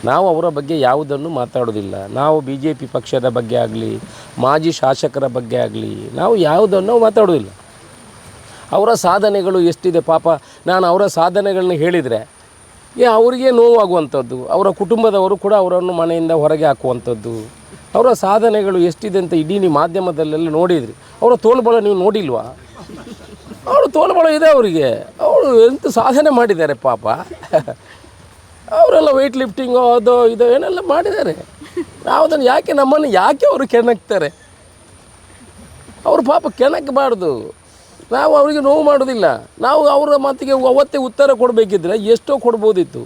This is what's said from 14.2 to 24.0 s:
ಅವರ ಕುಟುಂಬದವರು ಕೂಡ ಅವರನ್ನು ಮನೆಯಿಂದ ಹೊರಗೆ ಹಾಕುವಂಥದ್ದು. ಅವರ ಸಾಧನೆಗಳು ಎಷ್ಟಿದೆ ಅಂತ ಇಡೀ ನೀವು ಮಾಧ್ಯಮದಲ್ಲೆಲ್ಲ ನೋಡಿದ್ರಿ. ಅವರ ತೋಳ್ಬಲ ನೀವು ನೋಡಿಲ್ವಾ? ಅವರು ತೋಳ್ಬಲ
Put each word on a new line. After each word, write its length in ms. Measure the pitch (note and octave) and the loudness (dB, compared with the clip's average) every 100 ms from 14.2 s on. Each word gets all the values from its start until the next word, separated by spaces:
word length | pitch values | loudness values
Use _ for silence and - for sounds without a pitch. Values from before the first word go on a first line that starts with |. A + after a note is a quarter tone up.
| A#2+ B2+ B2+ | -6 -10 -4
ಅವರ 120 | E3+ G3 - | 0 0 -2
ಕುಟುಂಬದವರು 560 | F#3 A3+ A3+ G3 F#3 G3 | -2 0 2 2 0 -2
ಕೂಡ 100 | G3+ G3+ | 0 0
ಅವರನ್ನು 300 | F#3 F3+ F3+ E3+ | 2 0 -2 -2
ಮನೆಯಿಂದ 340 | E3 E3 E3 E3 | -2 -2 0 0
ಹೊರಗೆ 240 | D3+ D#3 D#3 | 0 2 0
ಹಾಕುವಂಥದ್ದು. 680 | C3+ C3 B2 A#2 A2+ A2+ A2+ A2 - - - - - | 0 -4 -4 -6 -8 -8 -12 -14 -20 -20 -20 -4 0
ಅವರ 120 | B3 A3+ | 2 2
ಸಾಧನೆಗಳು 560 | F#3+ G#3+ A#3 G#3+ G3 F#3 F3 | 0 2 2 0 0 0 0
ಎಷ್ಟಿದೆ 300 | D#3+ G#3+ F#3+ | -2 -4 -4
ಅಂತ 120 | F3+ E3+ | -2 -2
ಇಡೀ 120 | D#3 G3 | -2 -2
ನೀವು 120 | F#3 D3 | 0 0
ಮಾಧ್ಯಮದಲ್ಲೆಲ್ಲ 720 | E3+ F3+ F#3 D3+ D#3 D#3 E3 D#3 | 0 -2 -4 -4 -4 -4 -4 -2
ನೋಡಿದ್ರಿ. 360 | F3+ E3+ A2+ - - - | 0 -2 -4 -16 -20 -2
ಅವರ 120 | A#3 B3 | 0 2
ತೋಳ್ಬಲ 320 | A3 B3 A#3 A#3 | 2 2 2 0
ನೀವು 120 | G#3 G3 | 0 0
ನೋಡಿಲ್ವಾ? 400 | F#3+ A3 D#3+ A2+ A2+ B2+ - - - D#3+ - - - - - - - | 0 -2 -4 -6 -8 -18 -20 -20 -20 -20 -20 -20 -20 -20 -20 -14 0
ಅವರು 180 | C#5+ E4 | 0 2
ತೋಳ್ಬಲ 320 | D#4 | 0